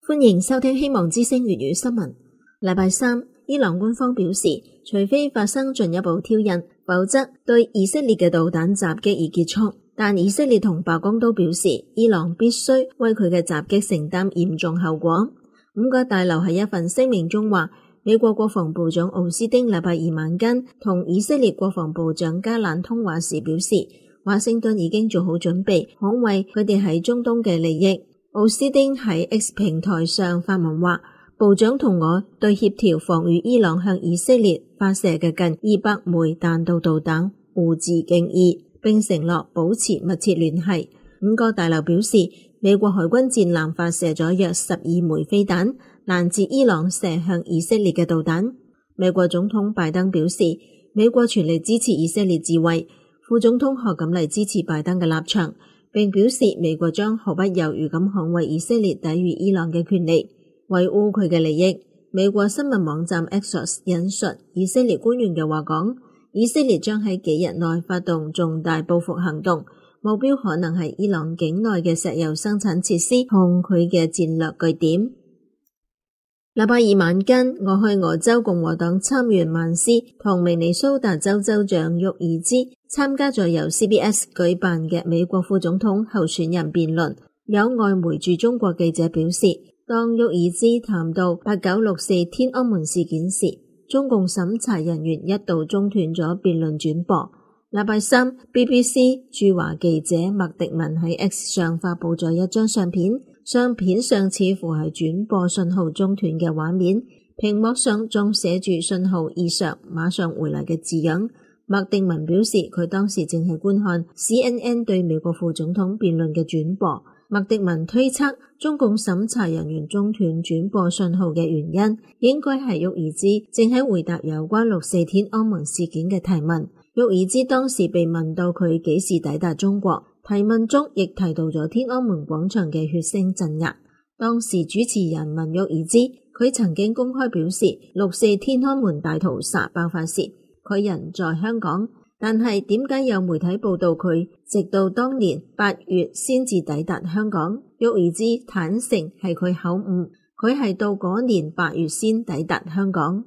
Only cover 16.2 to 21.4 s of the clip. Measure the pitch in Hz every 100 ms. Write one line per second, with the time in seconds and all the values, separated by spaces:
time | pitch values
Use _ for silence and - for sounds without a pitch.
16.2 | 180 165 180 170 208 190 170 220 262 220
17.2 | 165 214 214 196 160 - _ _ - 220
18.2 | 226 208 214 208 160 165 165 165 175 190
19.2 | 175 170 226 247 247 190 180 170 160 160
20.2 | 156 175 226 247 254 _ 214 180 175 180
21.2 | 214 294